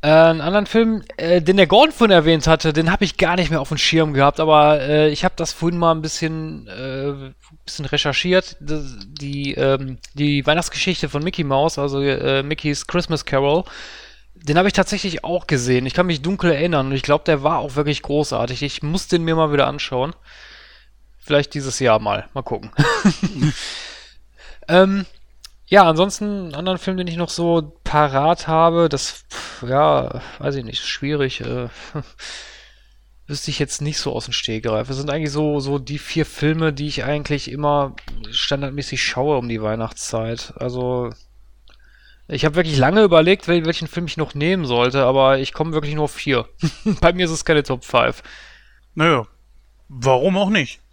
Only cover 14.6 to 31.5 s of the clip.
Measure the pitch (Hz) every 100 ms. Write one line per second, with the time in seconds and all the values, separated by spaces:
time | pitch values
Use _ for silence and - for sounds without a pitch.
14.6 | 196 196 185 208 196 160 - 175 - 139
15.6 | 123 127 131 151 180 156 147 196 175 143
16.6 | 170 156 135 135 135 147 - 151 143 160
17.6 | 143 131 147 143 - 143 147 117 120 127
18.6 | 143 - 147 170 - 175 165 160 156 143
19.6 | 135 143 - 127 139 - - - - -
20.6 | - - - _ _ - - 143 143 147
21.6 | 135 120 127 110 107 104 - 139 - 104
22.6 | 98 - 480 453 214 - 185 185 147 131
23.6 | - - - - - - - _ - -
24.6 | - 175 190 196 185 - - - - -
25.6 | - 196 180 160 196 - 208 202 175 143
26.6 | 185 185 - 185 180 165 170 - 170 170
27.6 | 151 - - 151 151 135 151 170 - 160
28.6 | 165 170 165 147 - - - - - -
29.6 | 120 131 156 139 123 123 - - 139 139
30.6 | 113 - - - 135 147 135 - 120